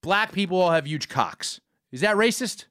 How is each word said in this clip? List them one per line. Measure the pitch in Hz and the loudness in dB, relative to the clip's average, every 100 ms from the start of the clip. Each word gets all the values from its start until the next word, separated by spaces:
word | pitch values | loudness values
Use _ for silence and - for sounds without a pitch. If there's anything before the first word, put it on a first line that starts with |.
"Black | 160 196 214 | 0 0 0
people | 185 196 185 | -2 0 2
all | 180 | 4
have | 165 143 | 2 0
huge | 156 - | -6 -4
cocks," | 147 92 - - - _ _ _ | -2 -2 -2 -10 -10 _ _ _
is | 127 | -2
that | 196 208 | 0 4
racist? | 226 - 247 - - | 2 2 -6 -8 -16